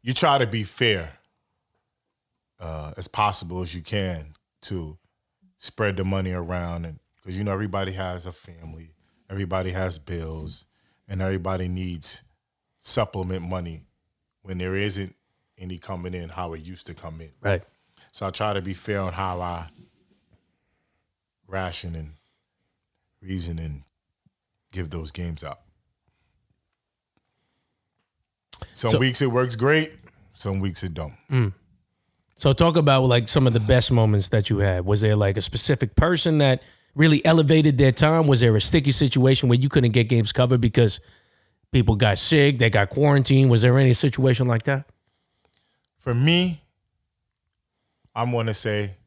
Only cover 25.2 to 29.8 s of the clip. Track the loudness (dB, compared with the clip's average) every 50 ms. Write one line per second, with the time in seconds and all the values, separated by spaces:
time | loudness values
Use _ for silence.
25.2 | -10 -8 -10 -10 -12 -14 -14 _ _ _ _ _ _ _ _ _ _ _ _ _
26.2 | _ _ _ _ _ _ _ _ _ _ _ _ _ _ _ _ _ _ _ _
27.2 | _ _ _ _ _ _ _ _ _ _ _ _ _ _ _ _ _ _ _ _
28.2 | _ _ _ _ _ _ -16 -16 -16 -12 -8 -2 0 2 2 4 2 2 2 0
29.2 | 0 0 2 0 0 0 -2 0 2 2 4 2